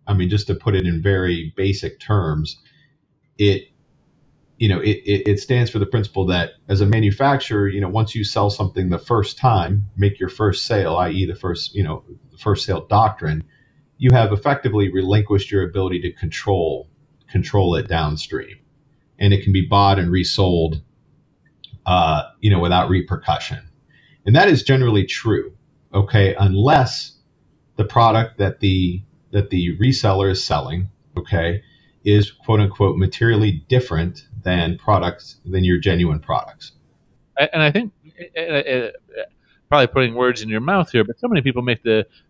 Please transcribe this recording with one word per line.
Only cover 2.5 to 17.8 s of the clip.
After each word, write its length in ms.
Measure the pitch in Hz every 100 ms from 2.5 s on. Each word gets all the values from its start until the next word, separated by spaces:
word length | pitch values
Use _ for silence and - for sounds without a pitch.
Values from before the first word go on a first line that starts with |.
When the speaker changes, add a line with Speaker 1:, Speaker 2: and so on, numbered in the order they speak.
| - _ _ _ _ _ _ _ -
Speaker 1:
it, 320 | 104 92 - _ _ _ _ _ _ _ _ -
you 100 | 113
know, 120 | 90
it, 180 | 107 98 104
it, 220 | 101 104
it 120 | 98
stands 320 | - 123 117
for 80 | 110
the 60 | 98
principle 400 | 113 101 98 92
that 240 | 90 82 - -
as 140 | 98
a 40 | 101
manufacturer, 840 | 110 104 101 139 139 - 107 98
you 120 | 98
know, 100 | 92
once 240 | 107 110
you 100 | 110
sell 260 | 104 110 101
something 400 | - 98 - 92
the 100 | 85
first 380 | - 117 98 -
time, 480 | 127 104 82 101 101 98
make 240 | 101 -
your 100 | 90
first 360 | - 107 92 -
sale, 320 | 107 85 85
i 120 | 87
e 160 | 87 90
the 80 |
first, 400 | - 90 85 -
you 100 | 104
know, 200 | 82 76 - - _
the 60 | -
first 280 | 107 98 -
sale 200 | 85 -
doctrine, 560 | 104 110 - 78 78 - _ _ _ _ -
you 140 | 127
have 220 | 123 107
effectively 580 | 101 143 139 120 104 98
relinquished 580 | 92 92 107 104 98 -
your 140 | 98
ability 380 | 87 95 92 90
to 100 | 87
control, 800 | - 80 - - 92 82 65 - _ _ _ _
control 440 | 92 - 104 90
it 120 | 80